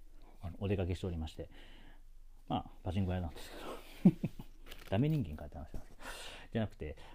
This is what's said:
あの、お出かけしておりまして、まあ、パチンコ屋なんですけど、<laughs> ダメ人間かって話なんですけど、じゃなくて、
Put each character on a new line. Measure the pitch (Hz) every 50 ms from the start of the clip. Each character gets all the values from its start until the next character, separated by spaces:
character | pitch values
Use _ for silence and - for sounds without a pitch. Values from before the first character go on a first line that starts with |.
| - - - - - - - - -
あ | 87
の、 | 82 -
お | 101 95
出 | 101
か | 92 92
け | 87 92
し | 85
て | -
お | 95
り | 87
ま | 82 80
し | 78 -
て、 | - - - - - - - - - - - - - - - - - - - - - -
ま | - 151 104
あ、 | - - - - -
パ | - 85
チ | 98
ン | 98
コ | 90 90
屋 | 92
な | 90 78
ん | -
で | -
す | - - - - - - - - - - - - -
け | 185
ど、 | - - - 110 - -
<laughs> | - - - - - - - - - -
ダ | - 101
メ | 131 151
人 | 160 151 110
間 | 82 76
か | 76 76
っ | 71
て | -
話 | 76 73 - -
な | -
ん | -
で | -
す | -
け |
ど、 | - - - - - - - - - - - -
じ | 117
ゃ | 110
な | 101
く | -
て、 | - - 76 71 - - - -